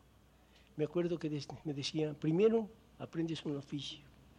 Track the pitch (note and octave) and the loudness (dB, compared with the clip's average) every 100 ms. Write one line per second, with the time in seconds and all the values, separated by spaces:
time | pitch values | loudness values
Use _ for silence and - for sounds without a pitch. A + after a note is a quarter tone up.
0 | - - - _ - - - - D3 F3 | -20 -20 -20 _ -20 -20 -10 -2 0 2
1 | E3+ E3+ D#3 D3 - C3+ D#3+ C#3+ C3 D#3 | 0 0 -2 -2 -6 -8 -6 -4 -2 0
2 | D3+ C#3+ D#3 E3+ A3 A3+ G#3+ - - - | -2 0 2 6 6 6 0 -10 -20 -12
3 | C3 E3 E3 D#3 D#3 C#3+ - D3 C3 - | -8 -4 -2 -2 -4 -4 -4 -6 -6 -12
4 | - - - | -18 -20 -20